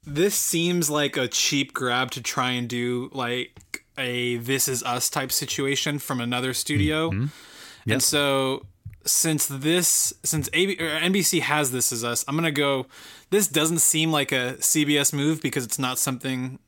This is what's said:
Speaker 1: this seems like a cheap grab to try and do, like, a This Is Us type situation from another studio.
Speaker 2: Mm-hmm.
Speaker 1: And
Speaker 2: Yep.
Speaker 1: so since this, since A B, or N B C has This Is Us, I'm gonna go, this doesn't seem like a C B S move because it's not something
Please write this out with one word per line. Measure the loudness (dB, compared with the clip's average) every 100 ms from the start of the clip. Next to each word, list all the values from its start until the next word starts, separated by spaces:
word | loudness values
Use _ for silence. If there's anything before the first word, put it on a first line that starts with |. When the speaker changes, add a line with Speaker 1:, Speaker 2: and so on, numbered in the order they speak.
| -8
Speaker 1:
this | 0 2 2
seems | 0 0 2 2 2
like | 2 0 0
a | -2
cheap | 0 0 2 0
grab | -2 0 0 0
to | -4
try | -6 -2 0
and | -2 -4
do, | -2 -2 -2 -6
like, | -6 -4 -4 -6 -12 -16 -16 _ -6
a | -4 -2 -2 -2
This | 0 0 2
Is | 0
Us | -2 -2 0
type | -2 -2
situation | -2 -2 -2 0 0 0 -4
from | -4 -4
another | -2 -2 -2
studio. | -4 -2 2 2 2 0
Speaker 2:
Mm-hmm. | 0
Speaker 1:
And | -2 -6 -20 -20 -20 -12 -2
Speaker 2:
Yep. | 0
Speaker 1:
so | 2 2 2 2 0 -2 -8 _ -20 -8 -2
since | 2 2 0 -2
this, | -2 2 2 4 2 0 -2
since | -2 -2 0
A | 2 0
B, | 0
or | -4
N | 0 2
B | 2
C | 2 2
has | 2 2 2
This | 0 -2
Is | -2
Us, | -2 -4 -2
I'm | 0
gonna | 0
go, | 0 2 0 -4 -12 -20 -20 0
this | 0 2
doesn't | 2 2 2
seem | 2 4 2
like | 2 2
a | 0 0 -2
C | 0 2
B | 4 4
S | 4
move | 2 0 0
because | -2 -2
it's | -4 -2
not | -2 0
something | -2 -2 -4 -4 -6 -10